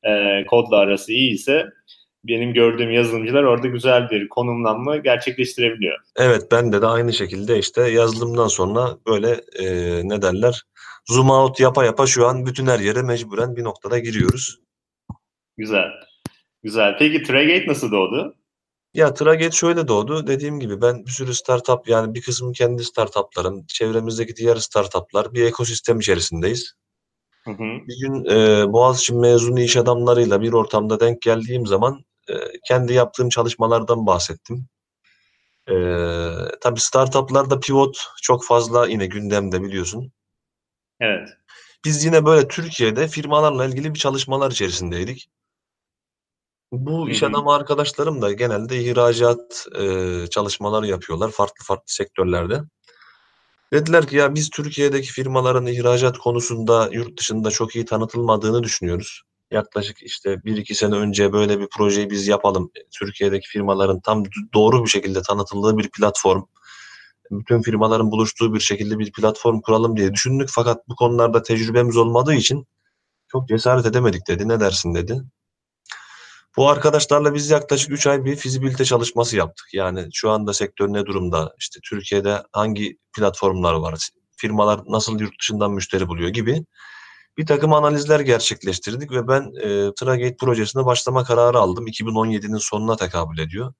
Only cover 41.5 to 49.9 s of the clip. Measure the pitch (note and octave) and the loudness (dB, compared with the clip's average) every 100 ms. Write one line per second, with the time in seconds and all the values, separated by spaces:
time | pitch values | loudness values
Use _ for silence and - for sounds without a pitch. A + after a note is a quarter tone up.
41.5 | - - _ D#3 D3 D#3 E3 D3+ D#3+ C#3 | -20 -20 _ -4 -2 4 4 6 6 4
42.5 | - E3 - A2+ A2 D#3 D#3 D3 D3 D3+ | -2 -10 -2 0 0 -4 -4 0 2 2
43.5 | C3+ C3 C3 D3+ D3+ C#3+ C3+ C3 C3+ C#3 | 2 -2 -4 -6 -4 -4 -2 -4 -2 -2
44.5 | B2 F#2+ F2 F2 F2 F#2+ C3 - _ _ | -2 -4 -4 -6 -6 -6 -8 -16 _ _
45.5 | _ _ _ _ _ _ _ _ _ _ | _ _ _ _ _ _ _ _ _ _
46.5 | _ _ B2 C3+ D#3+ D#3 - D3+ A2 D3 | _ _ -8 -4 -4 -4 -2 0 0 2
47.5 | C#3+ C#3+ C#3+ D3 - D3 D3 G#2 G2+ A#2+ | 2 2 -2 -2 -2 -4 -2 -2 0 -2
48.5 | G#2 A#2 B2+ A#2+ A#2+ A#2+ A#2 A#2+ A#2+ - | -2 -4 -4 0 4 4 4 2 2 -4
49.5 | - - - G2 | -16 -14 -4 -2